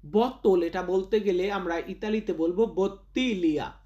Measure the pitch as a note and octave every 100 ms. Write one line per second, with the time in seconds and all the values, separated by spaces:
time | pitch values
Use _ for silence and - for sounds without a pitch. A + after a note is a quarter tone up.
0 | D3 F#3+ B3 B3+ A3+ F#3 E3 F#3 F3+ F#3+
1 | F#3+ A3 G3+ F3+ F#3+ G3+ F3+ E3+ F#3 F#3
2 | G#3+ G#3+ G#3+ E3 E3 F3 A3+ E3+ G3 G3
3 | - - B3+ G3+ E3 D3+ A#2 -